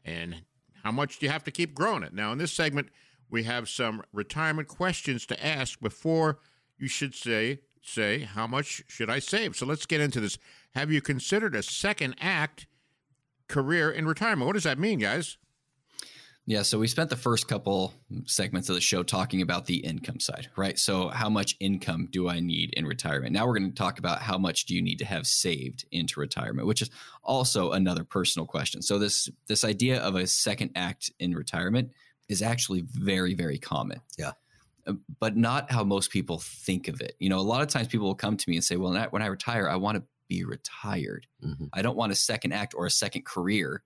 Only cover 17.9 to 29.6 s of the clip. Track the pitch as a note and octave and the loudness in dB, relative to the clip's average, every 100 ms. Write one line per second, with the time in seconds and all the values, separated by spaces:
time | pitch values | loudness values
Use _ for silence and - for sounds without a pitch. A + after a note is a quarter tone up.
17.9 | - _ G2+ - - G2 F#2 F#2 F2+ - | -4 _ -10 -2 0 0 -2 0 2 2
18.9 | F#2+ F2 F#2+ F#2+ F#2 F2 F2 - F2 D#2+ | 2 2 0 2 2 2 0 0 -2 0
19.9 | D#2+ - - - - - - F#2+ - - | -6 -6 -4 -4 -4 -10 -4 -2 2 2
20.9 | F#2+ F#2 A#2+ G#2+ G#2+ G2 - G2 F#2+ - | 2 0 -2 2 2 2 0 0 0 0
21.9 | E2 F2 F#2 F2+ E2+ F2 E2 E2+ - D#2 | -2 -2 0 0 0 0 0 0 0 -2
22.9 | - E2 C#2+ B1 F#2 A#2+ A2 F#2+ - F#2 | -2 -2 -2 0 2 2 2 0 0 -2
23.9 | - F2 - - F#2+ F#2 E2 - F2+ F2+ | 2 0 0 0 2 2 2 0 0 0
24.9 | E2+ - E2+ - - F#2 D#2 C2 - - | 0 -2 0 2 2 2 0 -4 -8 -6
25.9 | E2+ D#2+ - C#2+ - A#1+ - G2 A2+ A2+ | -4 -2 -2 -4 -2 -2 0 0 2 0
26.9 | - - - - C3 B2+ G#2+ F2+ F#2+ F#2 | -6 -20 -8 0 2 4 2 2 4 4
27.9 | E2 E2 F#2+ F2 - D#2 D#2+ - - - | 2 -2 0 0 0 -2 -2 -4 -4 0
28.9 | G2+ G#2 - - - - G#2+ | 2 2 2 0 -8 -2 2